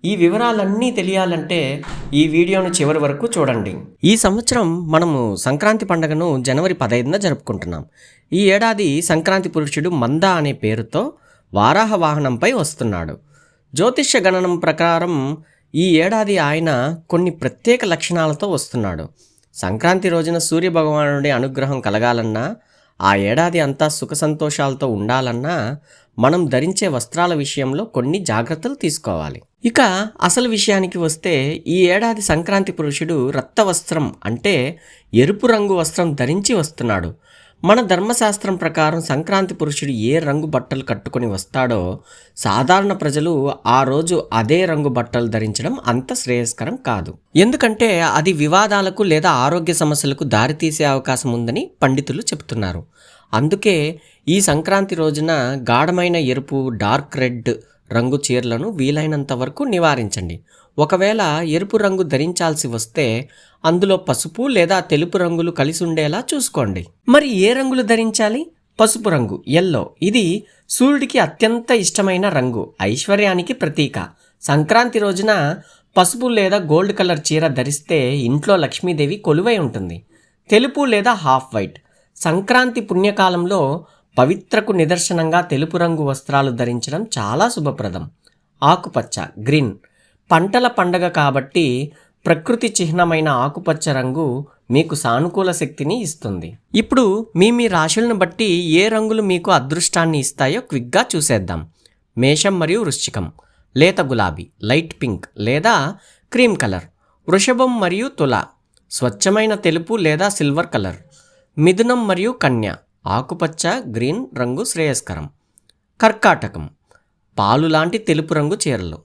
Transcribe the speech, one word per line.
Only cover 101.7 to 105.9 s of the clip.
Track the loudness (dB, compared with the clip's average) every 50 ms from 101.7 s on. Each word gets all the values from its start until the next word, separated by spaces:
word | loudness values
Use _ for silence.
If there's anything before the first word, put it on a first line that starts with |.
| _ _ _ _ _ _ _ _ _
మేషం | 0 2 2 2 2 2 0 2 0
మరియు | 0 0 0 0
వృశ్చికం, | 0 -2 -4 -4 -6 -6 -6 -6 -8 -8 -10 -18 _ _ _ _ _ _ _
లేత | 4 4 4 4 2
గులాబీ, | -2 0 0 0 0 -2 -2 -6 -12 -16 _ _ -2
లైట్ | 0 0 0 0 -2 -8
పింక్ | _ -4 -4 -4 -6 -8 -16 _ -6
లేదా | -4 -2 -2 0 2 2 2 2 0 -2